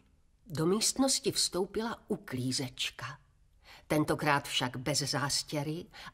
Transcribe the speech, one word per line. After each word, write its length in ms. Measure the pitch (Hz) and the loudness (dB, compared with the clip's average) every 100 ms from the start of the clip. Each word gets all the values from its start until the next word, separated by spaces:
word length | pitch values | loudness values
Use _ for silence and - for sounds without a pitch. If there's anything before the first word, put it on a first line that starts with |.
| _ _ _ _ - | _ _ _ _ -8
Do 180 | 151 160 | 0 2
místnosti 680 | 214 - - 269 - 196 | 4 2 2 2 2 0
vstoupila 680 | - - 175 196 208 226 - - | 0 0 0 -2 -2 -4 -4 -4
uklízečka. 1120 | 208 - 127 127 131 131 - - - 123 - - _ _ _ - - - | -6 -4 -2 0 0 -2 -4 -6 -6 -10 -12 -18 _ _ _ -20 -8 0
Tentokrát 600 | 156 151 156 156 143 - | 2 4 2 4 4 2
však 300 | - 127 131 | -2 -2 -2
bez 220 | 127 135 | -2 0
zástěry 840 | 143 139 139 - - 151 147 160 - - - | 0 0 0 0 -2 -4 -4 -6 -8 -16 -10